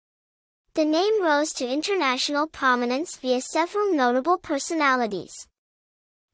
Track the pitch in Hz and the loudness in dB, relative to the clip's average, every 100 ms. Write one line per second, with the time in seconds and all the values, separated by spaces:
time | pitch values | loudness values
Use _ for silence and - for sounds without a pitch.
0 | _ _ _ _ _ _ _ - 302 311 | _ _ _ _ _ _ _ 0 2 2
1 | 403 440 339 294 302 - 247 277 349 392 | 2 2 2 2 0 -2 -4 -4 -2 0
2 | 269 254 - 285 311 - 262 247 240 262 | 0 0 -2 -2 -4 0 2 2 0 -2
3 | 349 - 254 247 - 311 339 403 415 311 | -4 -6 -2 -2 0 -2 0 0 0 2
4 | 247 254 285 359 - 277 - 330 285 254 | 2 2 2 0 0 -4 -2 0 2 2
5 | 226 190 - - - _ _ _ _ _ | 0 -4 -8 -12 -12 _ _ _ _ _
6 | _ _ _ | _ _ _